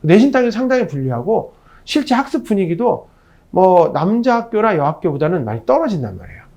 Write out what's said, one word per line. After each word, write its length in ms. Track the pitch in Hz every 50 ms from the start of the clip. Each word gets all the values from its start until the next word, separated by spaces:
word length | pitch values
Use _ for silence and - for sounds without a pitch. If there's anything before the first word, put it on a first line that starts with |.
내신 300 | - 151 170 214 247 285
따기도 200 | 262 262 247 240
상당히 360 | 220 220 262 247 262 254 226
불리하고 640 | 156 143 139 131 131 123 117 127 180 226 - - - _ _ _ _ _ - _
실제 300 | - - 302 277 - 254
학습 300 | 233 277 - - 294 -
분위기도 680 | - 214 196 190 165 170 160 - 233 - - - _ _ _ _ _ _ _ _ _
뭐 420 | - 180 185 185 180 175 160 - 175
남자 420 | 143 156 190 220 240 233 254 240
학교나 420 | 233 226 233 - 214 214 226 202
여 80 | 156 143
학교보다는 580 | 147 160 - - 170 143 139 151 156 185 170 123
많이 220 | 107 107 117 -
떨어진단 520 | - 254 311 330 269 202 160 127 104 92
말이에요. 260 | 92 87 90 - - - - _